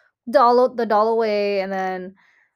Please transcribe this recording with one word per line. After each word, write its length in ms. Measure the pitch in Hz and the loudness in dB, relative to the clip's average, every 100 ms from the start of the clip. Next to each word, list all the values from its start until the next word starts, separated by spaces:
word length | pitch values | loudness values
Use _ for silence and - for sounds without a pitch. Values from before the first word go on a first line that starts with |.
| _ _ - | _ _ -2
doll, 400 | 277 240 247 247 | 2 4 4 2
the 120 | 247 226 | -2 -2
doll 220 | 208 220 | 0 2
away, 520 | 226 226 208 202 202 | 0 0 0 -2 -2
and 120 | 190 | -4
then, 440 | 190 185 185 185 190 _ _ _ | -4 -6 -6 -10 -16 _ _ _